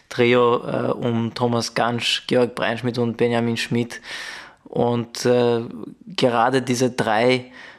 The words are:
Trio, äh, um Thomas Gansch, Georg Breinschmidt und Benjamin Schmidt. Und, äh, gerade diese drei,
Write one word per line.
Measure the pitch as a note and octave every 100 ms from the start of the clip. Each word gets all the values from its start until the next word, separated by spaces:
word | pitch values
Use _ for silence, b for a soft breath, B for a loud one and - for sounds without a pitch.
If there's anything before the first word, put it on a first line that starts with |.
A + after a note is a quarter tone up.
| -
Trio, | - A#2+ B2 A#2+ A#2+
äh, | - B2+ B2
um | - B2 A2+ A2+
Thomas | - A#2+ A#2 A2+
Gansch, | - A#2 A#2+ - - -
Georg | B2+ A#2+
Breinschmidt | - G2 A#2 B2 A#2+
und | A#2 A2+
Benjamin | A#2+ A#2+ A#2 A2+
Schmidt. | - A#2+ A#2+ - B B B B B B
Und, | - B2 A#2+ A#2+ A#2 -
äh, | B2 B2 A#2+ A#2 A#2 - - - -
gerade | - B2+ A#2 A#2+ C3
diese | A#2+ B2 B2+
drei, | B2 A#2 G#2+ B2 B2+ B2 B B